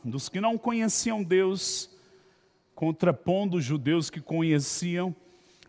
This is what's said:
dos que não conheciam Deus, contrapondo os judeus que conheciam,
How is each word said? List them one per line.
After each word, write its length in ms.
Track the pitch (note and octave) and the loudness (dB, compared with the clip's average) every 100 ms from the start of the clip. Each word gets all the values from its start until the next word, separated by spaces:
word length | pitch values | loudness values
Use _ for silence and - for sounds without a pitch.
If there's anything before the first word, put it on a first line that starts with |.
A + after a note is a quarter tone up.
dos 280 | A#2+ C3 - | -8 -6 -6
que 100 | F#3 | -2
não 160 | A3 A3+ | -2 -2
conheciam 680 | A#3+ A#3 A3+ - A#3 G#3+ | -2 0 0 0 0 -2
Deus, 680 | E3+ F#3 F#3+ F#3+ - - - - - - _ _ _ _ _ | 2 4 4 0 -4 -4 -8 -16 -20 -20 _ _ _ _ _
contrapondo 840 | - D#3+ D#3+ F3+ C3 - F#3+ G3+ F3 | -2 -2 2 2 2 0 0 0 0
os 60 | |
judeus 440 | B2+ D3+ C3 E3 D3 | 0 0 2 0 0
que 140 | D#3+ | -8
conheciam, 920 | - D#3+ E3 D3 C#3 - F3 F3 F3+ - - - - - | -4 0 2 2 2 -4 -2 -2 -2 -6 -16 -20 -20 -20